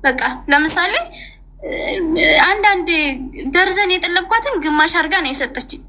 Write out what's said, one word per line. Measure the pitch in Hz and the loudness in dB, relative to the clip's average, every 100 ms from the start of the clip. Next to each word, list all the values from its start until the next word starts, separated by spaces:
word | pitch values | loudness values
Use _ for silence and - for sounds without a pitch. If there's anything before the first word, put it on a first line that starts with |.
በቃ | 302 254 262 254 - | -2 -2 -4 -6 0
ለምሳሌ | 285 311 370 370 494 679 - - - - - - - - - 320 320 320 311 | 2 4 2 2 -2 -6 -14 -20 -20 -20 -16 -10 -8 -6 -4 -2 2 4 4
አንዳንድ | 339 403 403 392 339 330 294 262 262 - 269 | 4 4 2 2 0 0 0 -4 -10 -10 -2
ደርዘን | 320 381 381 403 | 2 2 2 2
የጠለብኳትን | 370 349 349 359 453 508 453 | 2 2 0 2 0 0 -2
ግማሽ | 302 302 320 349 | 0 2 2 2
አርጋ | 311 381 | 0 0
ነው | 311 | 0
የሰጠችኝ። | 269 247 262 - - | -2 -2 -4 -4 -6